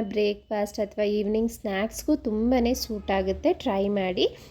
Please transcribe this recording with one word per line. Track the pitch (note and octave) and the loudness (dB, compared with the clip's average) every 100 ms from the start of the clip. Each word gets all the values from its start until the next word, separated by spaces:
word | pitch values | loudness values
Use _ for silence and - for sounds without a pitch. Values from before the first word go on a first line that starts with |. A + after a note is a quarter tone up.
ಬ್ರೇಕ್‌ಫಾಸ್ಟ್ | G#3 G#3 G#3 G3+ - G#3 G#3 - | 0 0 0 -2 -4 -4 -2 -2
ಅಥವಾ | G3+ - G#3 | -4 0 0
ಈವ್ನಿಂಗ್ | G#3 G#3 A3 A3+ | 0 0 0 0
ಸ್ನ್ಯಾಕ್ಸ್‌ಗೂ | - G#3+ F#3+ A3 - - D4+ | -2 -4 -2 -2 -4 0 0
ತುಂಬಾನೇ | A#3+ G#3+ A#3 B3+ A#3+ | 0 0 2 4 2
ಸೂಟ್ | B3+ - G#3 F#3+ | 0 -2 -6 0
ಆಗುತ್ತೆ, | G3 F#3+ F#3+ D4 | 0 2 0 2
ಟ್ರೈ | F4+ C4 G3 G3+ | 0 0 0 2
ಮಾಡಿ. | G3+ F#3 F#3 F#4 - - | 2 0 2 0 0 -20